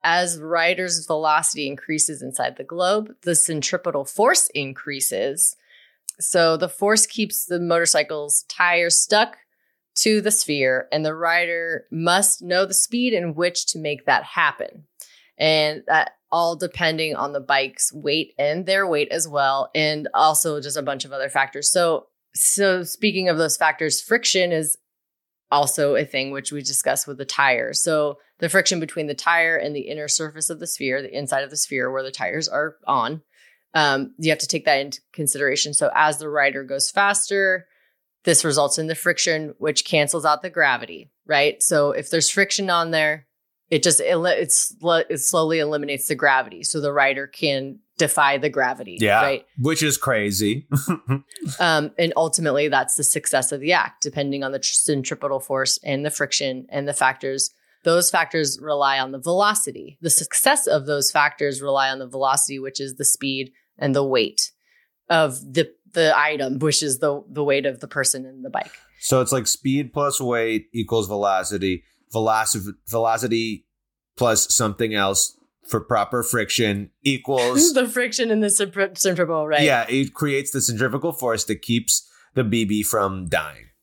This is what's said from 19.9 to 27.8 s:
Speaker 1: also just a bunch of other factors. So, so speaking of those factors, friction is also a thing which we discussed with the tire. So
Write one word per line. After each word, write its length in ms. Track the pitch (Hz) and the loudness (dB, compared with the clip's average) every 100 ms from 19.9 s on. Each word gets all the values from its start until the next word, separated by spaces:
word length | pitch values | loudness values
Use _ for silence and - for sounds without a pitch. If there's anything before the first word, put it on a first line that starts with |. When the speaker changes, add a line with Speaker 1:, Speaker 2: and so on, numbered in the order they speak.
| 151 147 | -2 -2
Speaker 1:
also 480 | - 156 151 165 147 | 4 4 4 0 -4
just 160 | 139 147 | -6 -6
a 40 | |
bunch 220 | 139 139 | -4 -6
of 80 | 135 | -8
other 160 | 135 135 | -6 -2
factors. 420 | 143 135 - - | 0 0 0 0
So, 360 | 185 170 160 - _ _ | 2 2 0 -4 _ _
so 500 | - - - 196 185 | -2 0 2 2 2
speaking 440 | 175 - 214 185 185 | -2 -2 0 2 0
of 80 | 160 | 2
those 220 | 160 - | 0 2
factors, 420 | 160 151 156 - | 0 2 -2 -4
friction 500 | - 233 226 190 180 | -2 0 2 2 2
is 280 | 160 156 - _ _ _ _ _ _ _ | 0 -2 -6 _ _ _ _ _ _ _
also 460 | 143 139 - 143 127 | 2 2 2 2 2
a 80 | |
thing 260 | 147 135 135 | 0 -4 -6
which 220 | 139 139 | -8 -8
we 100 | 147 | -8
discussed 440 | 131 - - 131 - | -4 -2 0 -2 -4
with 100 | 135 | -10
the 60 | |
tire. 480 | 135 - 139 123 120 | -8 2 2 2 0
So 460 | 143 | -2